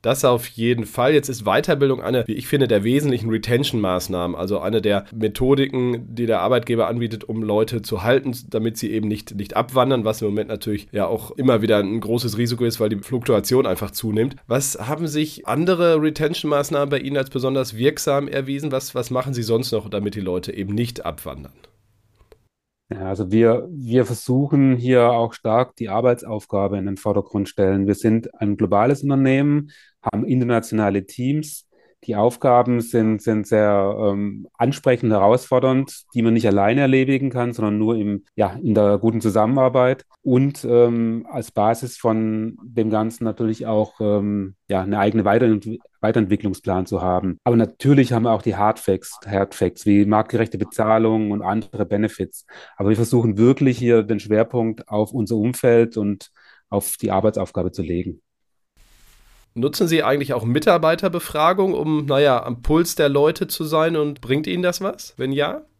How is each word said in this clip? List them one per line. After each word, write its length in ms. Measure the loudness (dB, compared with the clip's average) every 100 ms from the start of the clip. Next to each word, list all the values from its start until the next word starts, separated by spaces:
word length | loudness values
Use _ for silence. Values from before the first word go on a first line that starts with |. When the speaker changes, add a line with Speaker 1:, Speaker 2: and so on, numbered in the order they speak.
Speaker 1:
Das 220 | -2 2
auf 220 | 2 2 -2
jeden 400 | -4 0 0 -4
Fall. 300 | -2 2 2
Jetzt 140 | 0
ist 160 | -6 0
Weiterbildung 540 | 0 0 0 0 0
eine, 280 | -2 -2 -2
wie 80 | -6
ich 120 | -4
finde, 200 | 0 2
der 160 | 2
wesentlichen 480 | 2 0 0 -2 -2
Retention-Maßnahmen, 1040 | -4 0 0 0 -2 0 -2 -2 -4 -4 -4
also 220 | -4 -4
eine 200 | -2 0
der 260 | 0 0 -2
Methodiken, 1000 | -4 -4 -2 2 2 2 -2 -2 -4 -8
die 140 | -6 -2
der 140 | 0
Arbeitgeber 460 | 2 0 0 -2 0
anbietet, 360 | -2 -6 -8
um 180 | -8 -6
Leute 400 | 0 0 0 -4
zu 220 | -6 -4
halten, 340 | 0 0 0 -8 -6
damit 300 | -4 -4 -4
sie 140 | -4
eben 160 | -2 -2
nicht, 260 | -4 -8 -10
nicht 200 | -4 -4
abwandern, 500 | 0 2 2 2 0
was 160 | -2
im 60 | -2
Moment 220 | -2 -4
natürlich 400 | -6 -4 -6 -6
ja 160 | -4 -2
auch 240 | -2 -6
immer 320 | -2 2 2
wieder 160 | 4 2
ein 200 | 2 -4
großes 380 | -2 -2 -2 -2
Risiko 280 | -2 0 -2
ist, 140 | 0
weil 100 | -2
die 100 | -2
Fluktuation 640 | -4 -6 0 0 2 0 0
einfach 240 | -2 -6
zunimmt. 460 | -8 -4 -2 -2 -4 -4
Was 320 | -2 -2 -6 -8
haben 200 | -6 -4
sich 400 | -4 -4 -6 -6
andere 520 | -2 0 2 2 4
Retention-Maßnahmen 920 | 0 0 -4 -2 -2 -2 0 -2 0
bei 80 | -2
Ihnen 180 | -2 -4
als 140 | -4
besonders 440 | -2 -2 -2 -4 0
wirksam 520 | 0 0 -2 -2 -2
erwiesen? 440 | -6 -4 -6 -4
Was, 220 | -4 -4
was 160 | -8 -4
machen 240 | -4 -4
Sie 100 | -4
sonst 280 | 0 0 0
noch, 180 | -4 -4
damit 240 | -6 -4
die 80 | -6
Leute 320 | -4 -4 -6
eben 220 | -8 -4 -2
nicht 280 | -4 -6
abwandern? 500 | -10 -10 -14 -14 -18 _ -20 _ _ _ _ _ _ -20 _ _ _ _ _
Speaker 2:
Ja, 180 | -10 -8
also 220 | -6 0
wir, 360 | 4 4 2 -2
wir 340 | -12 0 0 0
versuchen 680 | -4 -2 0 2 2 4 2
hier 340 | 4 4 4
auch 240 | 2 -2
stark 420 | -4 0 0 0 _
die 120 | -4
Arbeitsaufgabe 880 | 0 2 0 -4 -10 -4 -2 0 -2
in 80 | -4
den 120 | -4
Vordergrund 520 | -2 -2 -2 -4 -4
stellen. 380 | 0 2 2 0
Wir 80 | 2
sind 440 | 2 2 -2 -6
ein 180 | -4 0
globales 440 | 2 2 2 0
Unternehmen, 680 | 0 2 2 2 2 0 -2 -16 _ _
haben 200 | -6 -4
internationale 840 | 0 0 2 0 0 0 0 0 -4
Teams. 600 | -6 -2 -2 -4 -14 _ _ _ _
Die 120 | -6 2
Aufgaben 640 | 2 2 4 4 4 0
sind, 420 | 0 2 2 2
sind 240 | 0 -2 2
sehr, 500 | 2 4 2 0 0
ähm, 460 | 0 0 -4 -8 -16
ansprechend, 580 | _ -2 0 0 2 2
herausfordernd, 920 | 4 6 4 2 2 2 0 -2 -10 _
die 80 | 0
man 140 | 2 4
nicht 100 | 4
alleine 360 | 4 4 2
erledigen 500 | 4 2 2 0 -2
kann, 220 | -2 -4
sondern 260 | -2 -2 0
nur 160 | 0 0
im, 300 | -2 -4 _ -2
ja, 200 | -2 -2
in 140 | 0 4
der 240 | 4 4
guten 220 | 2 0
Zusammenarbeit 840 | 0 2 2 2 2 4 2 0 -8 _
und, 420 | 0 2 2 -2 2
ähm, 560 | 4 6 4 -2 -4 -8
als 220 | -10 -6
Basis 480 | 0 0 0 -6 -4
von 600 | -2 0 -2 -2 -6 -10
dem 300 | -8 -2 0
Ganzen 320 | 0 -2 -4
natürlich 420 | -6 -2 -4 -4 -2
auch, 340 | -2 -2 _
ähm, 540 | 0 0 0 -4 -6 -12 _
ja, 160 | -4
eine 160 | -2 0
eigene 260 | 2 2 2
Weiterent-, 540 | 4 2 0 -2 -12 _ _
Weiterentwicklungsplan 840 | -2 0 0 0 -2 -6 -4 -4 -2
zu 160 | -4
haben. 380 | 0 0 -2 -4
Aber 120 | 2 2
natürlich 580 | 2 0 2 4 4
haben 100 | 2
wir 100 | 0
auch 100 | 0
die 120 | -2 0
Hard 220 | 0 0
Facts, 400 | -2 -2 -4 -18 -4
Hard 300 | -2 -2 -2
Facts 320 | -2 0 2
wie 180 | 4 4
marktgerechte 540 | 2 2 -2 -2 -4
Bezahlung 720 | -6 -2 2 4 4 2 0
und 100 | -2
andere 460 | -2 -4 -4 -6 -2
Benefits. 580 | 0 -2 -4 -10 -10 _ -20 -20 -4
Aber 120 | 0
wir 60 | 2
versuchen 440 | 2 2 2 4
wirklich 400 | 4 4 2 2
hier 240 | 4 4
den 160 | 4 -4
Schwerpunkt 680 | 0 0 2 0 -2 -4 -4
auf 240 | -2 -2
unser 260 | -2 -2 0
Umfeld 600 | -2 0 4 4 4 0
und 320 | -2 -4 -10 _ _ _ _
auf 280 | -4 -4 -6
die 120 | -2
Arbeitsaufgabe 640 | 2 0 0 -6 -4 -6
zu 100 | -6
legen. 400 | -4 -4 -6 -12 _ _ _ _ _ _ _ _ -20 _ _ _ _ -4
Speaker 1:
Nutzen 300 | -4 0 0
Sie 160 | 2
eigentlich 300 | 2 0 0
auch 100 | -2
Mitarbeiterbefragung, 1300 | 0 0 4 4 2 0 -2 -4 -6 0 2 2 0
um, 320 | 0 0 -2 0
naja, 380 | 4 4 4
am 180 | -2 -6
Puls 340 | 0 2 2 2
der 120 | 2
Leute 400 | 4 2 0 -6
zu 160 | -6
sein 320 | -2 0 2 0
und 240 | -2 -6
bringt 280 | -2 -2 -2
Ihnen 160 | -2
das 180 | -2 -2
was? 320 | -8 -8 -16 -8
Wenn 160 | -4
ja? 300 | -2 -2 -4 -14 _